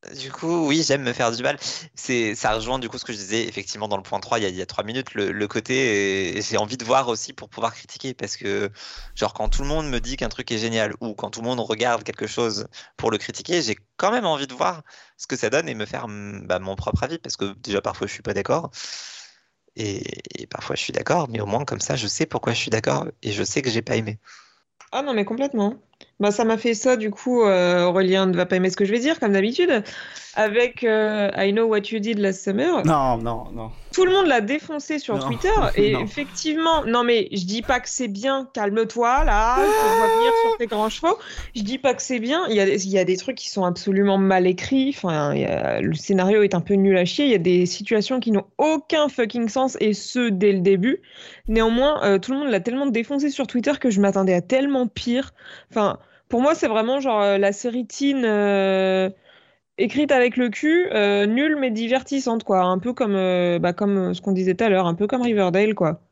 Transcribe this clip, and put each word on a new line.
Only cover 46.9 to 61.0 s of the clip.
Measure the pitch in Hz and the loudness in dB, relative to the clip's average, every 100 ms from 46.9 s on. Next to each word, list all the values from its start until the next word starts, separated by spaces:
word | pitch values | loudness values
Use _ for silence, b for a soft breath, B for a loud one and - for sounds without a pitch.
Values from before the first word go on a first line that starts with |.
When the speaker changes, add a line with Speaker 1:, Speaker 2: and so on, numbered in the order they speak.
| 190 | 4
Speaker 2:
à | 175 | 2
chier, | - 285 | 2 2
il | |
y | 214 | 4
a | |
des | 170 180 180 | 4 4 2
situations | - 202 220 202 262 | -2 0 0 2 -2
qui | 233 | 2
n'ont | 202 - _ | 0 0 _
aucun | 302 311 294 330 294 | 2 2 0 2 2
fucking | - 226 240 233 | 0 -2 0 -2
sens, | 262 262 254 | 0 -2 0
et | 214 202 | 0 0
ce, | - 247 240 | -4 -2 0
dès | 190 208 | 4 4
le | 196 | 4
début. | 180 196 208 339 B B B B - | 4 4 2 -2 B B B B -2
Néanmoins, | 220 226 233 277 302 | 2 4 4 2 2
euh, | 202 196 | 2 2
tout | 180 | 2
le | 269 | -2
monde | 285 | 0
l'a | 208 | 0
tellement | 180 254 277 | 0 -2 0
défoncé | 226 226 285 294 | 0 -2 -2 -2
sur | 277 254 | -2 -2
Twitter | 247 233 285 | -2 0 0
que | 262 | 0
je | 196 | 4
m'attendais | 196 196 190 180 | 4 4 2 2
à | |
tellement | 175 254 277 269 247 | 2 2 2 2 0
pire. | - - 240 269 B B B B | -4 -2 -2 -2 B B B B
Enfin, | - 202 - b b b | 0 0 0 b b b
pour | 233 | 2
moi, | 269 320 | 2 2
c'est | 294 | 2
vraiment | 220 220 269 | 2 2 0
genre, | 269 220 | 0 2
euh, | 202 196 | 4 4
la | 196 | 2
série | 202 247 233 226 | 0 -4 -4 -6
teen, | - 277 277 233 | -2 0 2 2
euh, | 208 202 196 190 190 190 190 190 190 b b b b _ - | 2 4 4 4 2 2 2 0 -2 b b b b _ -2
écrite | 202 262 294 | 0 2 4
avec | 277 247 254 | 4 4 4
le | 247 | 0
cul, | 202 302 330 359 | 2 2 4 4
euh, | 220 | 2